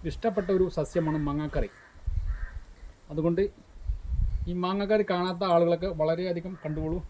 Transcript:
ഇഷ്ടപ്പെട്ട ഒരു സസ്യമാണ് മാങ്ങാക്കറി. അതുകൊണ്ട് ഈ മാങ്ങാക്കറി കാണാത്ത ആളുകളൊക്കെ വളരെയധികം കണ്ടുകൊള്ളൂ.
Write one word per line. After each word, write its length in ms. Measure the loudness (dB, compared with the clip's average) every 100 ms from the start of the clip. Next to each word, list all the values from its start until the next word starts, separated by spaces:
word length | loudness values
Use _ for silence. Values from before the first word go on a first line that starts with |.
| -6
ഇഷ്ടപ്പെട്ട 380 | -2 0 0 2 2
ഒരു 100 | 2 2
സസ്യമാണ് 420 | 0 0 2 0 0
മാങ്ങാക്കറി. 420 | 0 0 0 -2 -4 -20 -6 -2 -2 -2 -4 -6 -8 -14 -18 -18 -20 -8
അതുകൊണ്ട് 300 | 0 2 2 0 -2 -20 -10 -4 -4 -2 0 2 0 -2
ഈ 20 | -2
മാങ്ങാക്കറി 420 | -2 -2 2 2 4
കാണാത്ത 340 | 0 0 -2 4
ആളുകളൊക്കെ 340 | 6 6 4 0 0
വളരെയധികം 540 | 0 2 0 -4 -6 -8
കണ്ടുകൊള്ളൂ. 380 | -6 -4 -2 -4